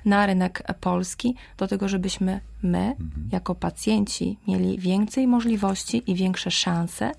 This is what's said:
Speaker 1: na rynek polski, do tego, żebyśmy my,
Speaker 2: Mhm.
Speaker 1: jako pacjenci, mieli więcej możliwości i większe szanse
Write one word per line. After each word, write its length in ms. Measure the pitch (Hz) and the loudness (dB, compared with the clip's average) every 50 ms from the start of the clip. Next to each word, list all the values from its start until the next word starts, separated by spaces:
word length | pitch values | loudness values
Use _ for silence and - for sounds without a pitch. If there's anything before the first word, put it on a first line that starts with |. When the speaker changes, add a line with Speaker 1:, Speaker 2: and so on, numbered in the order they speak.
| - | 2
Speaker 1:
na 200 | 208 202 202 202 | 4 4 6 4
rynek 380 | 196 190 185 185 180 - - - - 180 - | 4 4 4 2 0 -2 -4 -6 -6 -6 -2
polski, 540 | - 180 180 180 185 - - - - 240 247 - - - - | 0 0 0 0 0 -2 -4 -2 -2 -2 -2 -4 -8 -12 -6
do 100 | - 196 | -4 -2
tego, 200 | 190 202 190 196 | 0 0 0 0
żebyśmy 520 | 196 196 185 180 190 - - 190 185 190 196 - - - - - | 0 0 0 -2 -2 -2 0 0 0 -2 -2 -6 -12 -8 -2 0
my, 140 | 180 175 | 2 2
Speaker 2:
Mhm. 520 | 175 190 220 277 - 165 156 71 - - 113 | 2 2 0 -2 -4 -6 -8 -8 -8 -4 -2
Speaker 1:
jako 240 | 185 180 180 - 180 | -4 -2 -2 -2 -4
pacjenci, 840 | - - 170 - - - 214 220 214 208 202 - - - 185 208 - - | -2 -4 -4 -4 -2 0 2 2 2 2 0 -2 -4 -4 -4 -4 -4 -2
mieli 320 | 196 190 185 185 185 190 190 | -2 0 2 2 0 0 0
więcej 480 | 185 180 185 196 214 208 - 262 262 | 0 2 2 2 2 0 2 2 4
możliwości 840 | 254 247 240 226 233 226 202 202 196 190 - - - - 233 - - | 4 4 4 4 2 0 2 2 0 0 -2 -4 -2 -2 -2 0 0
i 40 | 180 | 0
większe 360 | 180 185 185 185 - - 180 | 2 2 2 0 0 -2 -2
szanse 600 | - - - 180 170 170 170 165 - - 208 240 302 | 0 0 0 0 0 0 0 -2 -2 -2 -4 -4 -4